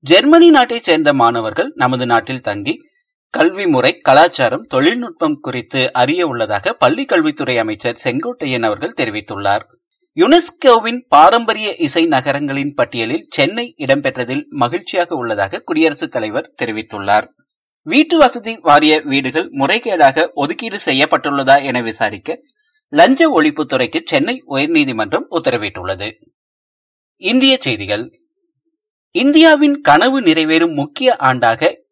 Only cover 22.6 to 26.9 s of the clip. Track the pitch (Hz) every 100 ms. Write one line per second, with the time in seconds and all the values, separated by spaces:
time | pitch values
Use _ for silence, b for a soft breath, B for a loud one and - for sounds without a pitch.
22.6 | _ _ _ 147 185 269 330 208 151 147
23.6 | 147 135 123 - - 151 151 254 _ 135
24.6 | 143 156 139 113 104 170 - 165 - 120
25.6 | 104 - 90 95 104 - _ _ _ _
26.6 | _ _ _